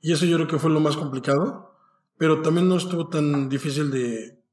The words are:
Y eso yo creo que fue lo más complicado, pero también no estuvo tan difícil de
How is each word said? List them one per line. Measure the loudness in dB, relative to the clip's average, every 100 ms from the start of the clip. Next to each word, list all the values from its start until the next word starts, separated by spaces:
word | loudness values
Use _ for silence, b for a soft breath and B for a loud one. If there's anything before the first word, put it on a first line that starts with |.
Y | 0
eso | 0 2
yo | 2
creo | 0
que | 0
fue | 2
lo | 2
más | 2 0
complicado, | -4 -4 0 0 0 -6 -16 b b b b _
pero | 2 2
también | 2 2 4
no | 2
estuvo | 0 -6 -2
tan | -2 0 0 -2
difícil | -4 -4 -2 -2
de | -2 -2 -4 -10 -18 _